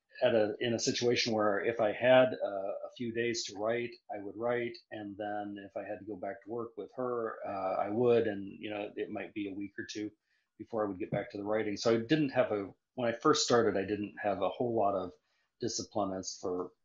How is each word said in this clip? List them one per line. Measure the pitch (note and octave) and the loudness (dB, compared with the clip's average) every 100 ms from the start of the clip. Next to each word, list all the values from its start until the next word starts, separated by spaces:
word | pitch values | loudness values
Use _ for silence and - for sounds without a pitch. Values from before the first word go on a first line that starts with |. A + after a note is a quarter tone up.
| _ - | _ 0
at | B2 | 4
a, | A2+ G#2 G#2+ | 4 2 0
in | A#2+ | -2
a | A2+ | 0
situation | - A2+ A#2+ A#2 B2 | 0 2 2 2 2
where | A2 G#2 G2 | 2 2 2
if | A#2 A#2 | 0 2
I | G#2+ | 0
had, | F#2+ A#2+ B2+ B2+ | 4 8 8 8
uh, | - G2+ G2 G2 - - | 2 -4 -4 -6 -6 -10
a | - | -8
few | A#2+ | -6
days | A2+ A#2 A2+ | -2 -2 -2
to | - G2 | -6 -4
write, | G#2+ A#2+ A#2+ A#2+ - | -2 0 -4 -10 -12
I | G#2 | -10
would | G2+ G2 | -10 -4
write, | A#2+ A#2+ A#2 A#2 _ | -2 0 -2 -8 _
and | A2 G#2 G2 | -12 -10 -8
then | G#2 G#2 G#2 G2+ | -6 -6 -6 -10
if | G2 G#2+ | -12 -10
I | G2+ | -10
had | G#2+ | -10
to | G2 | -10
go | G2 | -10
back | G2 G2 | -8 -10
to | G2+ | -8
work | A#2 A#2 - | -8 -8 -10
with | F#2+ - | -12 -6
her, | B2 A#2+ A2 - - | -4 -4 -4 -6 -8
uh, | G2 F#2+ F#2+ | -4 -2 -2
I | G#2 | 0
would, | G#2+ B2 A#2 G#2+ | 2 6 6 4
and, | G2+ G2 F#2+ | -2 -8 -10
you | G#2+ | -8
know, | G#2 G#2 - | -6 -6 -6
it | F#2+ | -6
might | G2+ F#2+ | -6 -8
be | A2 G2+ | -8 -6
a | |
week | F#2+ G2+ - | -6 -8 -10
or | |
two | - G#2+ G#2 - _ _ _ - | -10 -8 -8 -10 _ _ _ -20
before | A2 A2+ | -6 -2
I | G#2 | -2
would | F#2 | -4
get | - | -4
back | G2+ G2 | -4 -4
to | G2+ | -6
the | |
writing. | G2+ G#2+ G#2+ G2+ | -2 0 0 0
So | A#2 | 2
I | A2+ | 2
didn't | A2+ D#3 C#3+ | 4 2 4
have | B2+ - | 2 2
a, | G#2 F#2+ - _ | 0 -4 -10 _
when | - A#2+ | -2 -2
I | A2+ | 2
first | D#3 C#3+ | 4 4
started, | - B2 G#2 G2 | 6 6 6 4
I | F#2+ | 0
didn't | G#2 G2+ - | -2 -4 -2
have | G#2 G2 | -2 2
a | G2 | 0
whole | - A#2+ | 0 0
lot | A2+ G2+ | 2 2
of | G2 F#2 - _ _ _ _ | 2 -2 -8 _ _ _ _
discipline | A#2 - - G#2+ G2 F#2 | -6 -4 -4 -2 -2 -2
as | F#2 - | -6 -8
for | F#2+ F2+ F2+ - | -4 -4 -4 -10